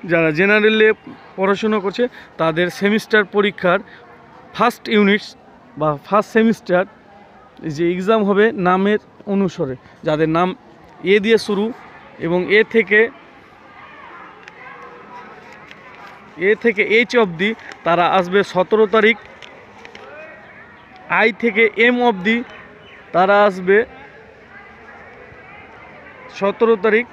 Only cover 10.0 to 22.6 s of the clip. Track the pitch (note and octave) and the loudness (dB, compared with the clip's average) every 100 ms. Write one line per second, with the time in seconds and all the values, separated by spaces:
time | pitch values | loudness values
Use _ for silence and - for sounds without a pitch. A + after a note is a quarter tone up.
10 | D#3 D3+ D#3+ D#3+ F3+ - - - - - | -4 -2 0 0 -2 -4 -18 -20 -20 -10
11 | E3+ G#3 G3+ A3 - G3+ A3 - - - | 0 2 4 0 0 -4 -4 -8 -20 -20
12 | - - E3 F3+ F3+ G3+ A3+ A3+ G3 G#3+ | -20 -10 -4 -2 2 0 2 -2 2 2
13 | A#3 - - - - - - - - - | 0 -4 -20 -20 -20 -20 -20 -20 -20 -20
14 | - - - - - - - - - - | -20 -20 -20 -20 -20 -20 -20 -20 -20 -20
15 | - B4 - - - - - - - - | -20 -20 -20 -20 -20 -20 -20 -20 -20 -20
16 | - - - - F#3 G#3+ A#3 G3 G3+ G#3+ | -20 -20 -20 -6 -2 0 0 -2 0 2
17 | B3 B3 G#3+ E3 G3+ A3 - - E3 E3+ | 2 0 0 -2 -4 -4 -14 -10 -2 0
18 | E3+ F3+ F3+ F#3+ F#3+ F3+ F#3 G#3+ A3 A3 | 2 0 0 -2 0 -2 0 0 2 2
19 | G#3+ A3+ - - - - - - - - | 2 0 -8 -20 -20 -20 -20 -20 -20 -20
20 | - - D#4 - - - - - - - | -20 -20 -20 -20 -20 -20 -20 -20 -20 -20
21 | - E3+ A3 A3 A#3 G3+ A3+ - A#3 B3 | -4 0 0 0 -4 0 0 2 2 2
22 | A#3+ G3 F3+ A#3 A#3+ - | 0 0 -2 -2 -4 -18